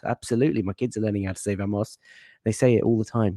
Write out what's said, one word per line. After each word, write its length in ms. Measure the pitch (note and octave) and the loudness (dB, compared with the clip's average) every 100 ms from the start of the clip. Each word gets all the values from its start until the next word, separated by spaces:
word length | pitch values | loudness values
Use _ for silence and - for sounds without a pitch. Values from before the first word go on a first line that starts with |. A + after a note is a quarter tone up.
| - | -6
Absolutely. 560 | A#2 - A#2 D3 C#3 | -6 -2 0 2 0
My 120 | F#2+ | -2
kids 220 | G2+ B2+ A2 | -2 -4 -2
are 60 | |
learning 220 | G#2+ G#2 | -2 -2
how 100 | F#2+ | -4
to 80 | F#2 | -4
say 140 | - G2 | -4 -4
"vamos." 420 | G2+ G#2 G#2+ - - - - _ | -2 -2 -4 -8 -20 -20 -20 _
They 80 | - | -4
say 240 | G#2 B2+ A#2 | 2 4 4
it 80 | |
all 160 | - A2+ | 4 0
the 40 | |
time, 300 | A2 A#2 G#2+ | 0 0 0